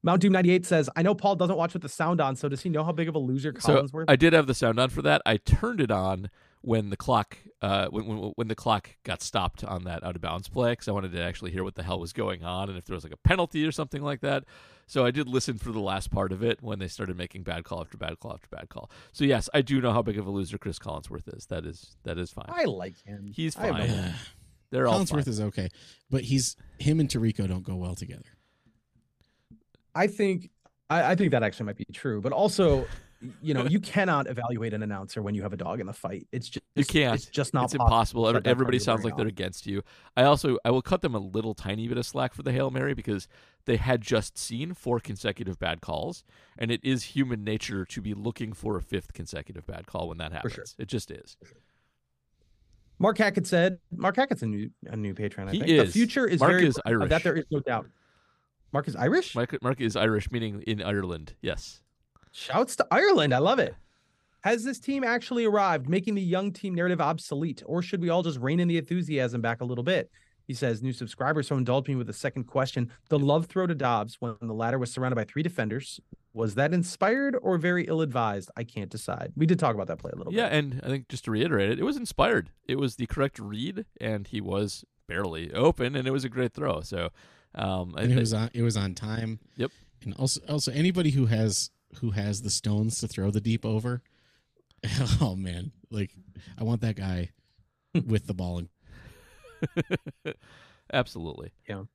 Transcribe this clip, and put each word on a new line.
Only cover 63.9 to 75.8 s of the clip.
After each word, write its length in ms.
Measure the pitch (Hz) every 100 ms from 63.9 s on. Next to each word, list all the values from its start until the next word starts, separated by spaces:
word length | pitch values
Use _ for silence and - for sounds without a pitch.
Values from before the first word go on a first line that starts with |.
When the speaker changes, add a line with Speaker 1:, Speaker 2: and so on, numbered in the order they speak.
| _ _ _ _ _
Speaker 1:
"Has 200 | 196 233
this 160 | 240 262
team 240 | - 277
actually 420 | 247 240 - 240 226
arrived, 420 | 208 196 160 131
making 280 | 180 220 202
the 60 |
young 300 | 180 180 202
team 220 | - 202
narrative 260 | 175 180 180
obsolete, 600 | 147 165 - 143 165 131
or 160 | - 170
should 220 | 175 190
we 80 | 170
all 120 | 170
just 160 | 170 135
rein 220 | 127 165
in 80 | 175
the 80 | 165
enthusiasm 640 | - 180 175 147 127 120
back 220 | 113 113
a 20 |
little 180 | 123 123
bit?" 280 | 123 185 - _ _ _ -
He 60 |
says, 300 | 127 131 110
"New 100 | 131
subscriber, 500 | 120 117 - 131 147
so 140 | 135 139
indulge 320 | 123 131 139
me 60 |
with 160 | 135 117
a 20 |
second 320 | 104 139 135
question. 460 | 120 139 131 - 120 - _
The 100 | 151
love 280 | 139 151 165
throw 200 | 190 185
to 80 |
Dobbs 420 | 156 131 113 107 -
when 160 | 120 110
the 100 | 117
latter 260 | 110 113 131
was 140 | 123
surrounded 240 | - 127 120
by 80 |
three 180 | 104 143
defenders, 560 | 160 175 110 117